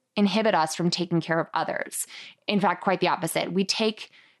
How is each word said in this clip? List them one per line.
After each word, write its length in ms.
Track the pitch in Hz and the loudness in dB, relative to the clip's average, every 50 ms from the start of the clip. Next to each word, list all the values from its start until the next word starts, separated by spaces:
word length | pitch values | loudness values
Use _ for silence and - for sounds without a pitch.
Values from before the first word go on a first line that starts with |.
| _ _ _ | _ _ _
inhibit 400 | 214 202 196 175 220 220 220 190 | 2 2 4 4 2 2 4 4
us 200 | 165 156 160 - | 4 2 0 0
from 140 | - 170 175 | 0 0 0
taking 320 | - - 175 175 170 165 | 0 0 0 0 0 0
care 200 | - - 165 165 | 0 0 0 -2
of 80 | 151 - - | -2 -2 -2
others. 540 | 160 156 - - - - - - - - - - - - - - _ _ | -4 -2 -2 -4 -6 -6 -8 -8 -10 -10 -10 -14 -16 -18 -20 -20 _ _
In 140 | - 208 196 | -2 0 2
fact, 220 | 190 185 175 - - | 2 2 0 0 0
quite 180 | 202 185 175 | 0 0 2
the 80 | 180 170 | 2 2
opposite. 440 | 147 - 170 160 - - 175 180 170 | 0 0 -2 -2 -2 -2 -2 0 0
We 120 | 190 196 | 0 0
take 460 | - - - 226 220 214 - - - - - - _ _ _ | 0 0 0 0 0 -2 -4 -10 -18 -20 -20 -20 _ _ _